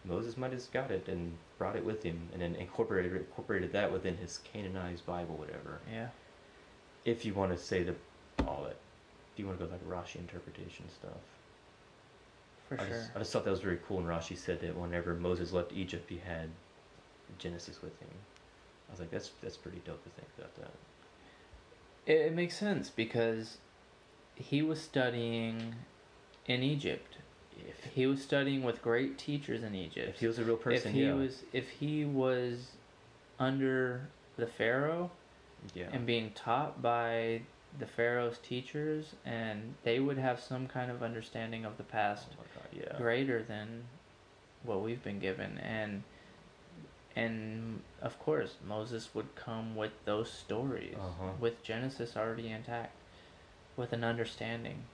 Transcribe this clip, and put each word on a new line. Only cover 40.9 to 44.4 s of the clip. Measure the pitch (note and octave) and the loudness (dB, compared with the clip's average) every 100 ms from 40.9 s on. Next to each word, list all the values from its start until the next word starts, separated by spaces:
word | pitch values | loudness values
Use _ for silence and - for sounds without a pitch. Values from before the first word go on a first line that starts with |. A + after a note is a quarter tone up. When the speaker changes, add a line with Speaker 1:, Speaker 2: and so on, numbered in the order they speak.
| B2 | -2
Speaker 2:
understanding | A#2 A#2 A2 - A2+ A2+ A2 | -2 -4 -6 -6 -4 -4 -6
of | G#2 | -8
the | |
past | G#2+ A2 G#2 G#2 - | -4 2 2 2 -6
Speaker 1:
Oh | - | -14
my | - - | -14 -14
God, | - - - | -12 -8 -6
yeah. | - | 0
Speaker 2:
greater | A#2+ A#2+ C3+ A#2 | 4 4 4 2
than | A2+ G#2+ G#2+ A#2 A#2+ D3 - - - - | 0 -6 -6 -8 -12 -16 -20 -20 -20 -20